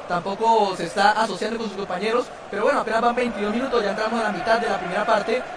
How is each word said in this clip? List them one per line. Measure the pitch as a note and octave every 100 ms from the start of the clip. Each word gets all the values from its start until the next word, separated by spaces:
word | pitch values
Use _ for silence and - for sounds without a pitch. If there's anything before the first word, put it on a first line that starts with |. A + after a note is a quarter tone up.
| -
tampoco | F3 F3+ G3+ A3+ A3+ G3+ F3+
se | E3+
está | G3+ G3
asociando | A3 A3+ F3+ G#3 A3+
con | A3
sus | G3
compañeros, | G3 F3+ G#3+ B3 - - -
pero | G3+
bueno, | B3 C#4
apenas | G#3+ A3+
van | A#3+ A#3+
veintidós | A#3+ G#3 G#3
minutos, | A3+ C4 A#3
ya | G3
entramos | G#3 A3 A#3
a |
la | G#3+
mitad | F3 A3+ A3+
de | A3+
la | G3
primera | F3+ F#3+ G#3
parte | A3 G3+ B3+ C4